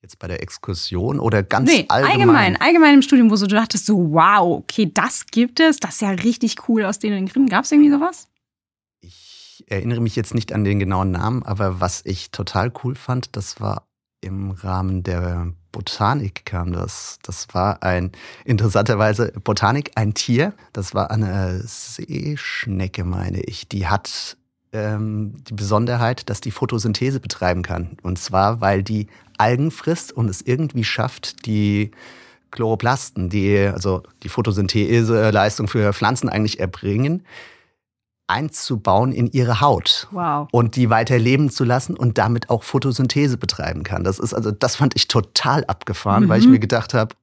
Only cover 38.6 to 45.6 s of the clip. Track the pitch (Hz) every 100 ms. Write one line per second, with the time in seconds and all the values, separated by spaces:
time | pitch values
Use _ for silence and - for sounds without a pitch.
38.6 | - 120 101 95 127 - 120 135 120 117
39.6 | 143 107 - - - 196 170 147 143 120
40.6 | 117 - 123 113 117 127 113 135 147 -
41.6 | 123 127 - 151 127 110 107 117 - 120
42.6 | - 139 131 123 127 143 143 120 - -
43.6 | - 85 92 92 90 98 - - 107 104
44.6 | 127 - 143 - - 123 104 - 131 143